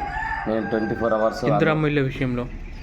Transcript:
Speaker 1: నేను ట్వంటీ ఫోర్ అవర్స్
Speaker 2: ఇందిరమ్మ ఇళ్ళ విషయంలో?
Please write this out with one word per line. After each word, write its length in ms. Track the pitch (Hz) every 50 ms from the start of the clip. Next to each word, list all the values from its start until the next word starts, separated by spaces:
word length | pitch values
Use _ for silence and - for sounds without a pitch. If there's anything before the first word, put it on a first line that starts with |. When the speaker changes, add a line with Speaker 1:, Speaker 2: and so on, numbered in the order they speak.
| - - - - - - - - - 107
Speaker 1:
నేను 180 | 110 113 104 98
ట్వంటీ 260 | 110 107 107 101 117
ఫోర్ 180 | 110 113 117 110
అవర్స్ 320 | 107 110 110 107 - 123
Speaker 2:
ఇందిరమ్మ 420 | 120 147 151 160 160 156 156 151
ఇళ్ళ 120 | 147 147 147
విషయంలో? 460 | 135 135 135 - 135 127 123 123 123 123 - - - - - -